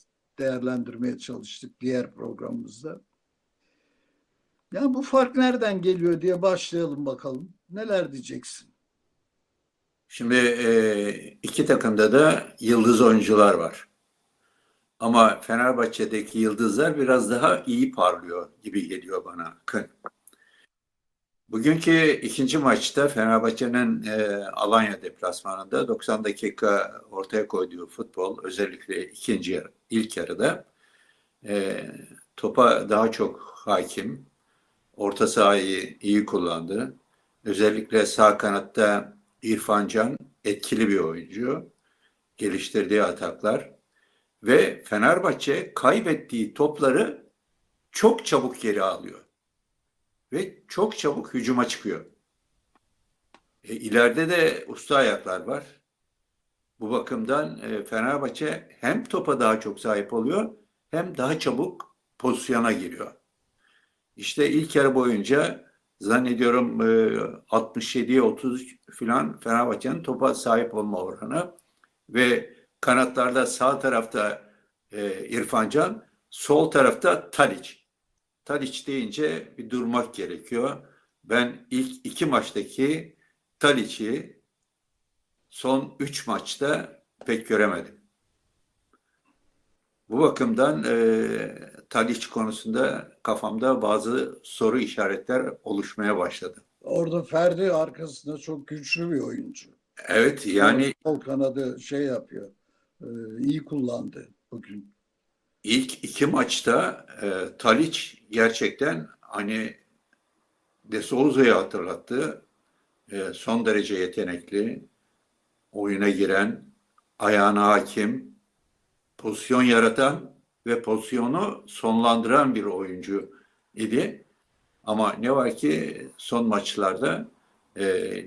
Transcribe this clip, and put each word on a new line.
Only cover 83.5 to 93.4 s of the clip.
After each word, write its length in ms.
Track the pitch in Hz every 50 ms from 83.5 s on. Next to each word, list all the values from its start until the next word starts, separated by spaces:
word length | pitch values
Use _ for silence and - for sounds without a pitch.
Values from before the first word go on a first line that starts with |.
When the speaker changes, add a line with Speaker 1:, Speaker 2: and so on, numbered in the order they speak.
| _ _
Speaker 2:
Tadic'i 800 | - 143 139 123 104 - - - 110 110 131 156 - - - _ _ _ _ _ _ _ _ _ _ _ _ _ _ _ _ _ _ _ _ _ _ _
son 460 | - - - 131 131 135 147 - - -
üç 280 | 143 135 - - -
maçta 720 | 120 101 92 - - - - 139 143 156 - - - - _ _ _ _ _ -
pek 220 | - 113 110 -
göremedim. 520 | - 110 104 104 98 87 85 - - - _ _ _ _ _ _ _ _ _ _ _ _ _ _ _ _ _ _ _ _ _ _ _ _ _ _ _ _ _ _ _ _ _ _ _ _ _ _ _ _ _ _ -
Bu 100 | 110 135
bakımdan, 640 | 156 143 - - 131 113 110 120 135 151 156 156 -
e, 880 | 120 117 117 113 113 110 110 110 110 113 110 107 - - - - - - - _ _
Tadic 400 | - - - 123 113 - - -
konusunda 840 | - 120 110 110 110 - - 113 110 123 135 139 - - - - _ _ -
kafamda 580 | 113 107 -